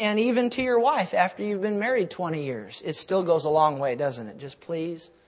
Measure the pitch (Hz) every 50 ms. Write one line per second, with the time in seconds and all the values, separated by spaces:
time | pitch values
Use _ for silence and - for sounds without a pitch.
0 | 220 208 208 214 226 247 233 247 247 240 240 262 254 254 240 233 240 277 302 240
1 | 180 - - 185 180 185 - - 208 208 208 190 190 214 208 202 214 247 262 240
2 | 185 170 - - 180 160 165 151 143 135 123 110 104 92 - - - - 151 -
3 | - - 185 190 185 170 160 156 139 156 156 156 151 151 147 135 139 135 123 127
4 | 143 139 123 120 113 107 - - 139 135 - - - - 170 160 160 175 165 160
5 | - - _ _ _